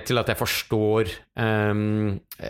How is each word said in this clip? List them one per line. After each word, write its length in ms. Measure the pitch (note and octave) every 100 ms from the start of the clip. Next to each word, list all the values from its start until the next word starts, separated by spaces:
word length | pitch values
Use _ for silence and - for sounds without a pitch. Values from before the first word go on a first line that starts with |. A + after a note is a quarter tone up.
| -
til 100 | A#2+
at 40 | A2
jeg 80 | G#2
forstår, 720 | A#2 - - A2 G#2+ A2 G2+ - - -
ehm, 760 | A2+ G#2+ G#2 G#2 G#2+ G#2+ G#2+ G2 - - -